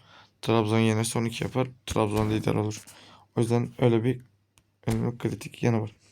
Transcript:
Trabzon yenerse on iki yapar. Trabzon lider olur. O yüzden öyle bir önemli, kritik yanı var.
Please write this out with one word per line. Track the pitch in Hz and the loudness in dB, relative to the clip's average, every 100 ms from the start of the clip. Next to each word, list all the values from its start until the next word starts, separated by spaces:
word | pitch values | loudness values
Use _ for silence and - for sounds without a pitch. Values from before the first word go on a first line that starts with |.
| - - - _ | -20 -20 -20 _
Trabzon | - 113 104 113 | 2 2 4 4
yenerse | 113 110 113 123 | 4 2 0 -2
on | 113 | -4
iki | 113 | -4
yapar. | 110 127 127 - - | -4 -2 -4 -6 -6
Trabzon | - 107 104 107 | -2 0 0 0
lider | 110 107 107 | 0 0 0
olur. | 107 104 - - - - _ - | -2 -6 -14 -20 -20 -20 _ -2
O | |
yüzden | 113 120 120 - | 0 0 -2 0
öyle | 127 113 | 2 4
bir | 123 127 - _ _ _ _ _ 120 | 2 -2 -8 _ _ _ _ _ -4
önemli, | 113 117 120 | -2 -2 -4
kritik | 110 101 - - | -6 -6 -10 -2
yanı | 120 113 | 0 0
var. | 110 - _ | -2 -10 _